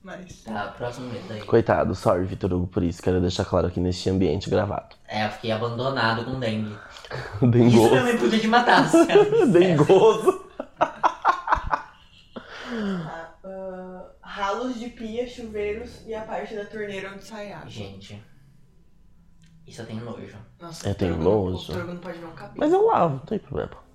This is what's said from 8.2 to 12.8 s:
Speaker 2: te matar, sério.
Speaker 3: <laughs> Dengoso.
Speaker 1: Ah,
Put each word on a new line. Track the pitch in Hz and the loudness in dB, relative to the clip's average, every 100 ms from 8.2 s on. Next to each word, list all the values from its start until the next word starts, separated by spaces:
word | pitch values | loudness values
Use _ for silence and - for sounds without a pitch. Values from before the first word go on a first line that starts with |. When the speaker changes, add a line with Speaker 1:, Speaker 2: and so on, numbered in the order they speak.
| - 220 | 2 2
Speaker 2:
te | 220 | 4
matar, | 240 240 - - | 4 6 4 6
sério. | 330 330 403 415 453 330 | 6 8 6 6 4 6
Speaker 3:
<laughs> | |
Dengoso. | 170 185 156 151 190 220 196 359 - - - - _ 320 - - - - - - - - - - _ _ - _ - - - 247 | 6 6 4 6 8 8 6 2 0 -12 -18 -18 _ -4 0 -2 0 -2 -2 -2 -2 -2 -6 -8 _ _ -20 _ -18 -16 -16 -10
Speaker 1:
Ah, | 233 | -6